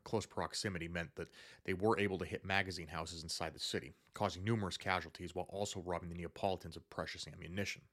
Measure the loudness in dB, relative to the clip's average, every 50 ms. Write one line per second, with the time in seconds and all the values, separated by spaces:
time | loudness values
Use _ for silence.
0 | -4 0 0 0 0 0 0 0 0 0 0 0 0 0 0 0 -2 -2 -2 -2
1 | -2 -2 -4 -6 -8 -8 -8 -18 -18 -18 -16 -8 -2 -2 0 4 6 6 6 6
2 | 6 4 4 2 0 -2 -2 -4 0 4 4 4 4 4 -2 -4 -6 -4 -2 -4
3 | -2 -2 -4 -6 -4 -4 -2 -2 -2 -2 -2 -4 -4 0 0 0 -2 -2 -14 _
4 | _ -10 -2 2 2 2 2 2 2 2 4 4 2 0 -2 -2 2 4 4 4
5 | 2 -2 -8 -8 -8 -4 -2 -2 -2 -2 0 -2 -2 0 -2 -4 -2 0 0 0
6 | 0 -2 -4 -4 -4 -6 -4 0 2 2 2 0 -4 -8 -10 -10 -12 -8 -4 -4
7 | -4 -4 -4 -8 -8 -10 -10 -10 -8 -6 -2 -2 0 -2 -2 -6 -10 -20